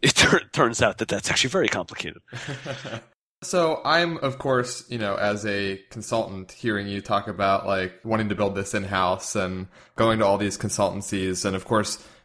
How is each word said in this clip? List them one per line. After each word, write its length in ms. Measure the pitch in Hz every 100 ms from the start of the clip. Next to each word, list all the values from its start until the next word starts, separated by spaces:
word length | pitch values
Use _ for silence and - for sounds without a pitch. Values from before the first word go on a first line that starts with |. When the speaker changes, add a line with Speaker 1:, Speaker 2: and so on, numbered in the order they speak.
Speaker 1:
It 120 | 139
tur-, 280 | - - 190 -
turns 300 | - 120 117
out 160 | 117 -
that 100 | 117
that's 240 | 101 -
actually 200 | 107 127
very 180 | - -
complicated. 520 | 104 87 - 82 - -
Speaker 2:
<laughs> 680 | 123 - 135 147 131 127 117 - _ _ _
So 400 | - 180 160 156 135
I'm, 320 | 165 175 160
of 200 | 135 127
course, 460 | 139 127 123 - -
you 80 | 120
know, 180 | 104 98
as 300 | 104 104 104
a 320 | 101 98 98 -
consultant, 640 | 110 - 117 - 95 92
hearing 360 | - 120 104 101
you 120 | 101
talk 300 | - 101 104
about, 360 | 92 98 98 98
like, 280 | 95 92 -
wanting 240 | 113 110 104
to 80 | 104
build 180 | 101
this 200 | 98 98
in-house 600 | 107 95 98 92 92 - 110
and 300 | 92 92 95 - - -
going 240 | 113 110
to 60 | 101
all 120 | 98
these 200 | 104 -
consultancies. 880 | 104 - 98 101 - 101 95 92 101
And 100 | 95
of 80 |
course, 420 | - 110 101 - - -